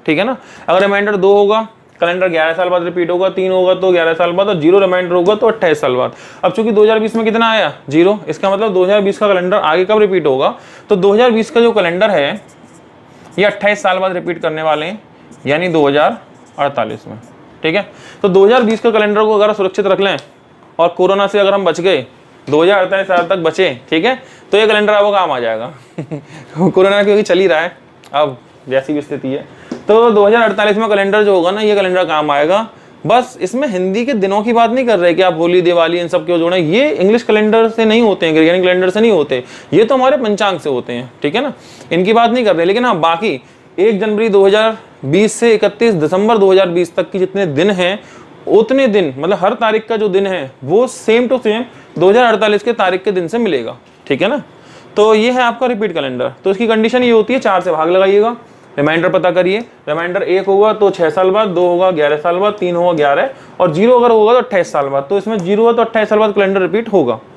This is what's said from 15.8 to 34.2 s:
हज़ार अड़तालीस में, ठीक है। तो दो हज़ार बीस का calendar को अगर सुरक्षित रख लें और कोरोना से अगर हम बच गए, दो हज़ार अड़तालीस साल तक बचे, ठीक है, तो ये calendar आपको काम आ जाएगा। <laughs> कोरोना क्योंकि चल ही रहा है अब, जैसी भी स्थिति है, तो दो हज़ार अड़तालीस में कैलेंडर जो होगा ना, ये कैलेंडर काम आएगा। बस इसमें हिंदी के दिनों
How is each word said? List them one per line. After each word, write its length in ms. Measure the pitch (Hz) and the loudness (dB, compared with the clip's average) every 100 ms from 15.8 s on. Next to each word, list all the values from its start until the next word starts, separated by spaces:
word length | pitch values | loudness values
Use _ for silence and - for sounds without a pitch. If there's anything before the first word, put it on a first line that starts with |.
| 143 | 2
हज़ार 320 | 147 175 233 - - - - | 2 0 -2 -16 -20 -18 -6
अड़तालीस 480 | 143 135 110 117 107 | -4 -4 -6 -8 -14
में, 100 | 107 - - - - | -20 -20 -20 -20 -6
ठीक 120 | 160 | -4
है। 120 | 190 190 - - - | -4 -6 -16 -20 -4
तो 60 | 202 | 0
दो 160 | 185 196 | 4 4
हज़ार 160 | 254 | 4
बीस 180 | 220 220 | 2 0
का 100 | 233 | 0
calendar 340 | 214 208 208 | 0 0 0
को 100 | 214 | 0
अगर 180 | 214 208 | 2 0
सुरक्षित 340 | 202 190 202 196 | 0 -4 -2 -2
रख 140 | 180 | 0
लें 160 | 196 143 - _ _ - - - | 0 -4 -10 _ _ -20 -14 -2
और 100 | 170 | -2
कोरोना 380 | 170 185 196 196 | 2 0 2 0
से 120 | 202 | 0
अगर 160 | 196 | 0
हम 100 | 196 | 0
बच 160 | 180 160 | -2 0
गए, 260 | 190 151 120 - - - - | 0 -2 -4 -18 -20 -16 -2
दो 120 | 151 | 2
हज़ार 160 | 175 202 | 2 2
अड़तालीस 300 | 180 196 190 | 0 -2 0
साल 180 | 175 - | -2 0
तक 100 | 190 | -2
बचे, 380 | 160 160 180 120 - | -2 0 -2 -2 -4
ठीक 140 | 160 | -2
है, 180 | 220 254 - - - | -2 -4 -10 -20 -2
तो 60 | 202 | 0
ये 80 | 220 | 2
calendar 260 | 214 208 | 2 2
आपको 200 | 208 202 | 2 2
काम 200 | 196 170 | 0 0
आ 80 | 127 | -2
जाएगा। 320 | 117 110 131 151 - - | -4 -4 -8 -14 -18 -16
<laughs> 680 | 135 147 - - - 156 175 | -12 -14 -14 -20 -12 -2 0
कोरोना 320 | 185 196 202 | 2 2 2
क्योंकि 200 | 202 208 | 2 2
चल 160 | 202 180 | 2 2
ही 80 | 190 | 2
रहा 140 | 156 | 0
है 160 | 175 - - - - | -2 -10 -20 -20 -6
अब, 260 | 143 147 123 - - 131 | -2 -2 -4 -20 -20 -4
जैसी 240 | 131 135 | -4 -2
भी 80 | 147 | -6
स्थिति 260 | - 143 131 | -6 -8 -6
है, 160 | 143 - - - - - | -8 -10 -20 -16 -10 2
तो 220 | 220 233 | 4 4
दो 160 | 208 202 | 4 4
हज़ार 160 | 233 | 4
अड़तालीस 340 | 220 196 208 202 | 2 0 0 0
में 120 | 220 | 0
कैलेंडर 340 | 202 196 208 | 0 0 0
जो 100 | 208 | 2
होगा 160 | 190 170 | 2 0
ना, 100 | 208 | -2
ये 140 | 214 | 0
कैलेंडर 300 | 202 185 185 | 0 0 0
काम 260 | 165 156 151 | 0 -2 0
आएगा। 360 | 143 156 202 220 - - - 156 | 0 2 0 -2 -14 -20 -10 0
बस 300 | 240 240 - | 0 0 -8
इसमें 260 | 180 254 294 | -6 -4 -4
हिंदी 360 | 185 190 208 240 | -2 -2 -2 -2
के 60 | |
दिनों 280 | 220 | -2